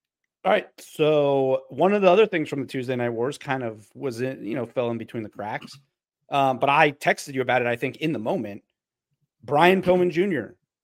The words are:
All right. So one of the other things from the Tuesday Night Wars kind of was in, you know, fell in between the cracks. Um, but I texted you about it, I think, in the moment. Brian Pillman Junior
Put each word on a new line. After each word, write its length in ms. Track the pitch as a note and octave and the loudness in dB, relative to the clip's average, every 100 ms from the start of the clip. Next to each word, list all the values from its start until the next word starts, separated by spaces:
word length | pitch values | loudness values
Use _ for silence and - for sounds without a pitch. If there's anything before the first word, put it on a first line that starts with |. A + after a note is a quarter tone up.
| _ _ _ _ | _ _ _ _
All 80 | F#3 | 0
right. 160 | G3+ - - | 0 -2 -14
So 840 | - - D3+ D3+ C#3+ C#3 C3+ C3 - | -12 0 2 4 2 2 2 0 -4
one 220 | C3 F3 | 0 2
of 80 | G#3 | 4
the 60 | F#3+ | 4
other 160 | F3+ A3 | 6 4
things 220 | F3 D3+ | 2 -4
from 120 | C#3+ | -6
the 60 | B2 | -6
Tuesday 280 | C3+ B2+ B2+ | -6 -4 -4
Night 140 | A#2+ | -4
Wars 280 | A#2 B2 C#3+ | -2 -6 -6
kind 260 | - C3+ | -6 -6
of 240 | A#2+ G#2+ G#2+ - | -6 -10 -18 -10
was 260 | C3+ A#2 | -8 -6
in, 240 | B2+ C3+ - | -6 -8 -8
you 80 | B2+ | -8
know, 100 | A2+ | -6
fell 240 | - A#2+ | -4 -4
in 60 | A#2 | -4
between 240 | A2 A#2 | -8 -10
the 60 | G#2+ | -12
cracks. 500 | - G#2 C3 - - _ _ _ _ - | -10 -10 -10 -12 -20 _ _ _ _ -6
Um, 300 | C#3 C3+ B2 | 0 0 2
but 100 | C3+ | 2
I 220 | C#3+ D#3 | 4 4
texted 420 | C#3 - G3+ - | 2 -2 -2 -4
you 80 | C3+ | -4
about 200 | A#2+ B2+ | 0 0
it, 60 | A#2+ | 0
I 80 | A#2+ | -2
think, 220 | C3+ A#2 | -6 -4
in 140 | D#3 | -4
the 60 | C3+ | -4
moment. 440 | A2 F3+ G#2+ G2+ _ _ _ _ _ _ _ _ | -4 -6 -6 -12 _ _ _ _ _ _ _ _
Brian 380 | A2 C#3+ E3+ F#3+ | -2 4 4 4
Pillman 300 | F3+ F3+ F3+ | 4 2 2
Junior 440 | D#3 G3+ D3+ - - _ _ | 0 0 -2 -6 -12 _ _